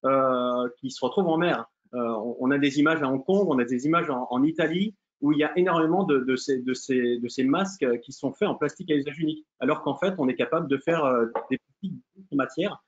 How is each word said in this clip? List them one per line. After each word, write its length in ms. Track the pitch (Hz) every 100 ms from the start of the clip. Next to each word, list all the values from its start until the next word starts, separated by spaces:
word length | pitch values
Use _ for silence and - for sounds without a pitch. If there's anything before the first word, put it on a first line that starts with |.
euh, 640 | 135 135 131 127 123 123 123 -
qu'ils 100 | 131
se 140 | -
retrouvent 240 | - - 175
en 100 | 160
mer ? 320 | 175 123 117 _ _
Euh, 40 | 123
on, 360 | 117 113 113 117
on 100 | 127
a 80 | 143
des 220 | 143 135
images 200 | 151 160
à 80 | 139
Hong 160 | 135
Kong, 220 | 135 196 190
on 120 | 135
a 40 |
des 220 | 120 127 143
images 240 | 165 156
en, 160 | 127 127
en 140 | 123
Italie 540 | 147 160 156 175 214 - _ _
où 100 | 143
il 80 | 151
y 60 |
a 120 | 151 180
énormément 460 | 180 170 160 180
de, 160 | 175 139
de 160 | 127
ces, 240 | 127 - 131
de 160 | 123
ces, 440 | 127 - 127 120 120
de 100 | 120
ces 160 | -
masques, 400 | 131 165 196 -
euh, 120 | 131 120
qui 120 | -
sont 220 | - -
faits 160 | - 202
en 80 | 131
plastique 340 | 143 - 170
à 40 |
usage 240 | 151 143 143
unique, 260 | 156 156 - _
alors 220 | 127 151
qu'en 140 | 151 135
fait, 180 | 185 190
on 100 | 131
est 60 |
capable 320 | 123 120 160 151
de 120 | 135
faire, 260 | 165 165
euh, 220 | 139 123 113 117 -
des 100 | 151
plastiques 420 | _ _ 190 127 _ -
d'autres 180 | 190
matières 480 | 139 131 - 196 185